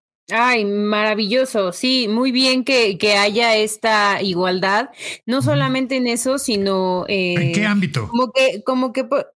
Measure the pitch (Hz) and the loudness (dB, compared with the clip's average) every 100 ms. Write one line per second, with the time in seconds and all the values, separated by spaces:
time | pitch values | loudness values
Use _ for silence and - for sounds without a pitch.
0 | _ _ - 220 247 240 202 208 208 214 | _ _ -4 0 2 2 0 -2 0 0
1 | 214 214 202 254 262 220 185 175 254 262 | 0 0 0 0 0 0 -2 -2 0 0
2 | 220 220 269 247 262 254 254 262 220 175 | 0 0 0 2 2 0 2 2 2 0
3 | 208 202 208 214 233 220 214 - 226 214 | 2 2 2 2 2 2 0 -2 0 2
4 | 202 196 196 175 185 185 190 208 262 - | 2 0 -2 -2 -2 0 0 0 -2 -8
5 | - - - 262 269 294 262 262 254 254 | -14 -10 -4 0 0 0 0 -2 -2 -2
6 | 247 240 262 269 269 208 196 190 185 180 | -2 -2 0 -2 -2 -2 0 0 0 -2
7 | - 196 180 175 170 170 214 202 175 139 | -2 -2 0 0 0 0 2 2 0 -2
8 | 104 233 254 262 262 202 233 254 254 262 | -2 -2 0 2 0 0 -2 0 0 -2
9 | 247 285 - _ | -2 -2 -4 _